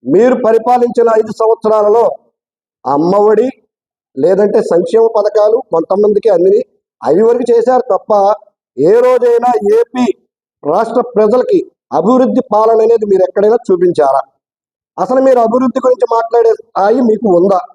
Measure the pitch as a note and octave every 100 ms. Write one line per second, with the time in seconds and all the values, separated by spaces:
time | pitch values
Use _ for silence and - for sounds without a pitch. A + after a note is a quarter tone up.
0 | A#2+ D#3+ A#3+ B3+ A3 A3+ A#3 B3 A#3+ A#3
1 | A#3 A3 A3 A3 A3 A3+ G#3+ A3 G#3 A3
2 | G#3+ - _ _ _ _ _ _ B2+ C#3+
3 | E3+ G3+ G#3 G#3+ B3+ - _ _ _ _
4 | _ - D3 G3 G#3 A3 - E3+ F#3 A3
5 | A3+ A3+ G#3 G#3 G#3 A3+ - E3 E3 F#3+
6 | G#3 G3+ A3+ F3+ F3+ C#4+ - _ _ _
7 | A#2 D#3+ A3+ A#3+ A#3+ A#3 A#3 B3+ B3 F#3
8 | - G#3 G3 G#3 - _ _ - D3 A3+
9 | B3+ B3+ A#3+ A#3 B3 B3 G3+ A4 A#4 B3+
10 | B3 - _ _ _ _ C#3+ E3+ A3+ A#3+
11 | A#3+ - G#3+ B3 B3 E3+ - _ _ C3+
12 | F3 C4 C4 B3+ - G#3 A3+ A3+ A3 A#3
13 | G#3 F#3+ F#3 - G3+ A#3 - F3+ F3+ E3
14 | C#3+ C3+ - _ _ _ _ _ _ -
15 | F3+ C4 C4 B3+ A3+ B3 C4 C4 B4+ B4+
16 | - A3+ A3+ A#3 A3+ G#3+ - E3+ G3 A#3+
17 | B3 G#3+ A3 F3 F#3 F#3+ -